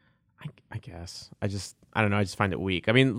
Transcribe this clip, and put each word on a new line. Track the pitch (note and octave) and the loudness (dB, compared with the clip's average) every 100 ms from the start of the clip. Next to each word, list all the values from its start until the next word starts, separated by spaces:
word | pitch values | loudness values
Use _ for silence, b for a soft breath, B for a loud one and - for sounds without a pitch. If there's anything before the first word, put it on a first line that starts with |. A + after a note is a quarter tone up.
| _ _ _ _ | _ _ _ _
I, | D3+ - _ | -18 -18 _
I | G#2 | -14
guess. | - E2+ F2 - - - | -12 -14 -14 -14 -18 -8
I | G2+ | -6
just, | G2 - - _ | -4 -8 -14 _
I | - | 0
don't | G#2+ | 2
know. | G2+ | 2
I | |
just | G2 - | 0 0
find | G2+ | 0
it | C2+ | 0
weak. | F#2 F2+ G#2+ | -2 0 4
I | |
mean, | A#2+ | 6
l-, | C3+ | 4